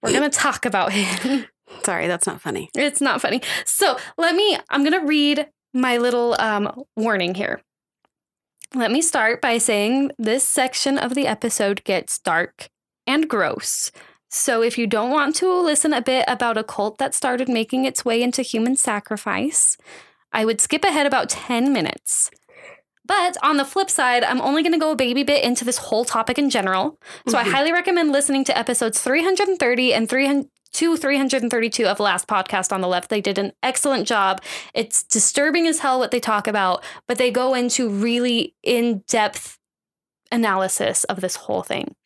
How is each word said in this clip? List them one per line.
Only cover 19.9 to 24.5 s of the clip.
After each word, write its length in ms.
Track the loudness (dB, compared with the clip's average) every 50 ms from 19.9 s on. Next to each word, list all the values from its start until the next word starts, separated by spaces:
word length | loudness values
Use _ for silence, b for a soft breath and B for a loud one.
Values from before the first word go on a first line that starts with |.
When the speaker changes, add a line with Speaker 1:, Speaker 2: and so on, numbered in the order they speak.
| B B B B B B B B
Speaker 1:
I 120 | -2 0 2
would 160 | 2 2 0
skip 240 | 0 0 0 2 2
ahead 220 | 2 2 4 2
about 240 | 2 2 0 0 -2
ten 420 | -6 -8 -4 -2 0 0 2 2
minutes. 600 | 2 2 0 -2 -4 -6 _ -4 -2 -2 -2 -2 B B B B B B B B B B B B _ _ _
But 320 | -2 0 2 2 0 -2 0 0
on 140 | 0 2 2
the 80 | 0
flip 260 | 0 0 -2 0 0
side, 320 | 2 2 2 4 4 2 2
I'm 180 | 2 0 0
only 220 | 0 2